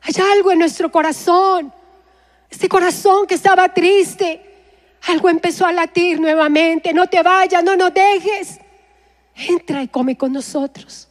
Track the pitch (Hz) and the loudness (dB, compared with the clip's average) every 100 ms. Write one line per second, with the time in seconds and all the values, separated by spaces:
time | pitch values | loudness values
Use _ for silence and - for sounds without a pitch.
0 | - 320 381 403 381 349 330 - 330 330 | -8 -2 2 2 2 2 0 -2 -4 -2
1 | 311 302 - 349 381 370 285 - _ _ | -2 -4 0 2 2 0 -4 -16 _ _
2 | _ _ _ _ _ - 381 381 359 - | _ _ _ _ _ -6 -2 0 0 -2
3 | 403 392 403 359 - 370 370 370 349 403 | 2 2 0 0 2 2 2 2 2 2
4 | 330 - 359 320 - _ _ _ _ _ | 0 -2 -6 -6 -14 _ _ _ _ _
5 | - 339 370 330 349 320 370 349 330 - | -4 0 0 0 -2 -2 -2 0 -2 -2
6 | 349 311 320 311 302 294 330 330 339 320 | -2 0 0 0 2 2 0 -2 -2 0
7 | 359 370 330 370 370 370 349 392 370 392 | 0 2 2 2 2 0 0 2 0 2
8 | 392 403 381 403 370 - _ _ _ _ | 2 2 -2 -6 -8 -16 _ _ _ _
9 | _ _ _ - - 349 - 285 262 - | _ _ _ -18 -4 -4 -4 -8 -6 -4
10 | 254 262 269 269 - 302 277 - - - | -4 -2 -4 -6 -6 -6 -6 -10 -20 -20
11 | - | -20